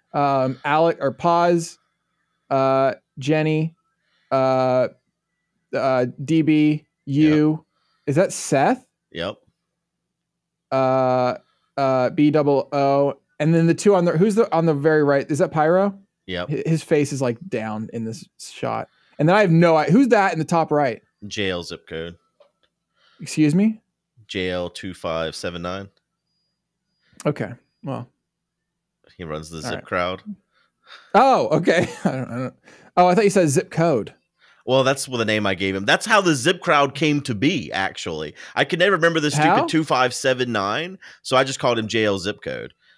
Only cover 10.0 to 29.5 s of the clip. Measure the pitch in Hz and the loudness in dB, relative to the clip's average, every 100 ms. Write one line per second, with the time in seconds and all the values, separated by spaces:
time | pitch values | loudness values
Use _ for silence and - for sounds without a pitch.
10 | _ _ _ _ _ _ _ 135 131 131 | _ _ _ _ _ _ _ -2 2 2
11 | 131 127 123 - - _ _ - 135 131 | 2 0 0 -4 -12 _ _ -4 0 0
12 | 123 - 147 151 143 139 - 143 139 139 | 0 2 2 4 2 0 0 0 2 2
13 | 143 - _ _ 151 165 165 165 208 190 | 0 -4 _ _ 0 4 4 2 4 4
14 | 175 156 214 202 226 165 165 147 151 156 | 2 2 2 2 0 2 0 2 2 4
15 | 143 139 117 147 175 156 156 185 202 196 | 4 2 0 -2 0 2 2 2 0 -4
16 | _ _ - 90 90 156 - 160 - 151 | _ _ -10 -8 -6 -6 -2 -4 0 0
17 | 143 135 127 117 - 117 110 107 113 117 | 0 -2 -4 -4 -8 -8 -6 -8 -8 -8
18 | 110 110 - _ - - 120 110 - _ | -10 -10 -16 _ -20 -10 -8 -6 -10 _
19 | _ - 151 202 196 165 170 160 139 208 | _ -2 2 4 4 6 6 4 4 4
20 | 262 220 190 165 147 170 156 147 139 110 | 4 4 2 0 -2 0 0 0 0 -4
21 | _ _ 101 107 95 90 82 85 - 80 | _ _ -12 -6 -4 -4 -6 -14 -12 -10
22 | 85 90 _ _ _ _ _ _ _ _ | -10 -14 _ _ _ _ _ _ _ _
23 | _ _ 156 - 151 170 220 220 _ _ | _ _ -8 0 2 4 2 -2 _ _
24 | _ _ 110 98 92 90 87 - 95 87 | _ _ _ -6 -4 -4 -6 -10 -14 -10
25 | 90 82 80 - 92 87 87 95 98 _ | -6 -4 -6 -6 -10 -8 -10 -10 -12 _
26 | _ _ _ _ _ _ _ _ _ _ | _ _ _ _ _ _ _ _ _ _
27 | _ _ 151 147 104 - _ _ 143 120 | _ _ -6 -4 -8 -12 _ _ -12 -10
28 | 127 _ _ _ _ _ _ _ _ _ | -12 _ _ _ _ _ _ _ _ _
29 | _ - 82 78 80 | _ -18 -12 -12 -12